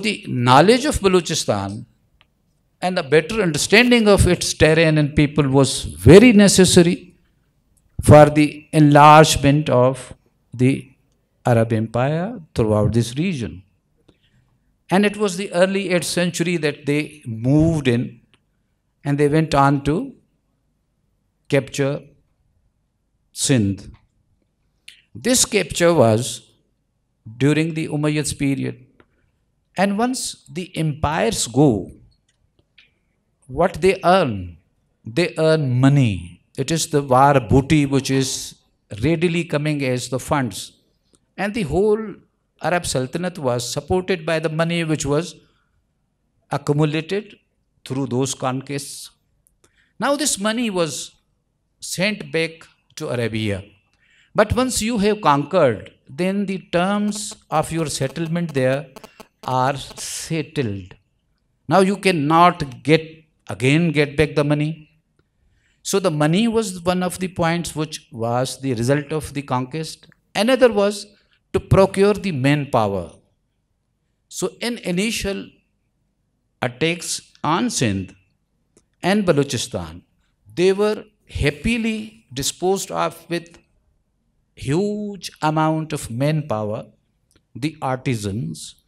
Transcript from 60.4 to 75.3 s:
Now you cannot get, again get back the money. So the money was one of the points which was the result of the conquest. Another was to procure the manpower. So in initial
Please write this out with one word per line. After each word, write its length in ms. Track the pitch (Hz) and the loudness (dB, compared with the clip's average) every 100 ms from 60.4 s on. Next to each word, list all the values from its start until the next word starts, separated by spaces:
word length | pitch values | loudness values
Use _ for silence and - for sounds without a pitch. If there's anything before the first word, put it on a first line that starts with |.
| 147 - 120 98 92 - _ _ _ _ _ _ - | -6 -4 -6 -6 -12 -20 _ _ _ _ _ _ 0
Now 120 | 165 | 2
you 160 | 196 202 | 2 0
cannot 880 | 190 175 143 165 175 170 147 117 | -2 0 2 4 4 2 -6 -6
get, 200 | - 156 160 - _ _ - | 0 0 0 -18 _ _ -14
again 440 | - 127 147 175 | -4 0 2 0
get 240 | 147 143 139 | 0 -2 -2
back 180 | 151 | -2
the 100 | 143 | -2
money. 460 | 147 147 151 160 - _ _ _ _ _ _ _ _ _ | -2 -2 -4 -8 -16 _ _ _ _ _ _ _ _ _
So 160 | - 196 | -6 -2
the 120 | 185 | -2
money 360 | 151 151 175 233 | 0 0 2 0
was 340 | 220 214 185 | -2 -4 -6
one 200 | 170 180 | -2 -2
of 160 | 180 175 | -2 -6
the 100 | 185 | -8
points 460 | 180 165 170 165 | -4 -2 -2 -6
which 340 | 147 156 156 _ | -8 -8 -10 _
was 480 | 117 113 123 127 - | -8 -4 -2 -4 -6
the 140 | 135 | -6
result 380 | 117 120 143 147 | -4 -2 -2 -2
of 200 | 156 - | -8 -8
the 100 | 139 | -10
conquest. 640 | 139 127 127 156 156 - _ _ _ | -6 -6 -6 -10 -12 -16 _ _ _
Another 360 | - 220 254 254 | -4 0 4 4
was 340 | 208 202 208 - _ _ _ _ | 4 -2 -2 -12 _ _ _ _
to 40 | - | -6
procure 560 | - 185 190 196 196 | 2 4 4 4 0
the 180 | 202 190 | 0 -4
manpower. 800 | 143 135 147 139 123 104 98 85 - _ _ _ _ _ _ _ _ _ _ _ | -2 0 0 0 -2 0 -4 -8 -14 _ _ _ _ _ _ _ _ _ _ _
So 220 | - 190 - | -8 -8 -6
in 180 | 226 233 | -8 -6
initial 720 | 180 175 220 214 202 | -4 -2 -2 -4 -6